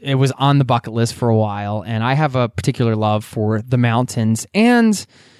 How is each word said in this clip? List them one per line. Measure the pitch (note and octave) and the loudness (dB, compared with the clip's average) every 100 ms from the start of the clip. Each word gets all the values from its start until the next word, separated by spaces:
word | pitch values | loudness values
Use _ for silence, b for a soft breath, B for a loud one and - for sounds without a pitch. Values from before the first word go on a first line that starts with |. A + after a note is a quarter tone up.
it | C#3+ C3 | -4 0
was | C3+ | 0
on | B2+ C#3 C#3+ | 2 2 2
the | |
bucket | C3 A#2 A#2 | 2 0 -2
list | A#2 A#2 | -2 -2
for | - A#2+ | 0 0
a | A2 | 2
while, | G#2+ G2+ G2+ G#2+ G2 | 0 -4 -6 -6 -4
and | A2 | -4
I | A#2+ | -2
have | C#3+ D3+ | 0 0
a | B2+ A#2+ | 0 -2
particular | - - B2+ A#2 G#2+ | -2 -4 0 0 0
love | G#2+ G#2+ | 0 -2
for | - A2+ G#2+ A2 | -4 -4 -2 -2
the | A#2 B2 | -2 0
mountains, | A#2+ A#2 B2+ A#2+ A2 A2+ - | 2 0 -2 -2 0 -2 -2
and | G3+ A#3+ A#3+ A3+ G3 - b b | 2 4 4 2 0 -6 b b